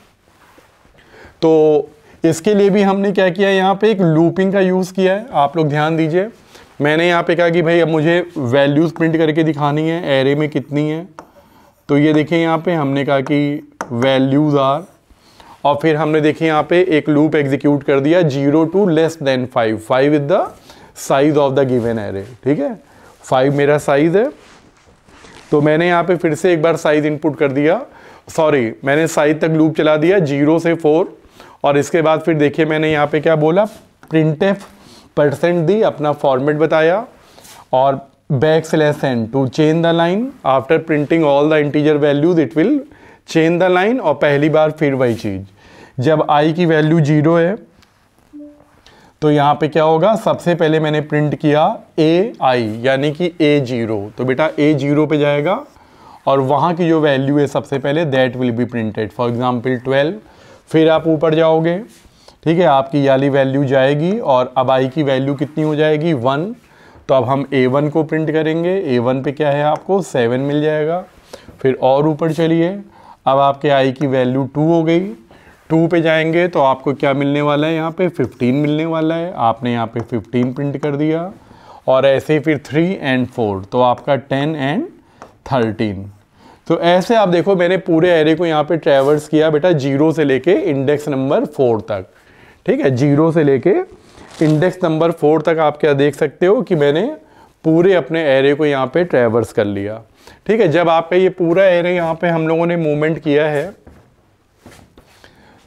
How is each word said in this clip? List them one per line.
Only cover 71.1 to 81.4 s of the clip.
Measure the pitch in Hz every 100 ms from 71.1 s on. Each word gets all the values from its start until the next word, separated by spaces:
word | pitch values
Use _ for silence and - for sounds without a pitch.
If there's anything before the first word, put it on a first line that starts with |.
| _ _ - - -
फिर | 131 123
और | 131 135 156
ऊपर | 151 165
चलिए, | 151 165 165 170 202 - - - - 131
अब | 139
आपके | 139 135 147
i | 139 135
की | 127 143
वैल्यू | 131 123 131 127 147
टू | 156
हो | 170
गई, | 160 170 196 233 - - - _ -
टू | 160 165
पे | 170
जाएंगे | 160 160 160 170 175
तो | 175
आपको | 135 139 143
क्या | 131 147
मिलने | 139 139 143
वाला | 147 147 156
है, |
यहाँ | 160 160
पे | 160 180
फ़िफ़्टीन | - 120 - 120 139
मिलने | 147 151 165
वाला | 160 160 165
है। | 175 -
आपने | 117 110 127
यहाँ | 117 113
पे | 120
फ़िफ़्टीन | 113 120 - 123 127
प्रिंट | 135 143 135
कर | 151 143
दिया | 156 160 185 -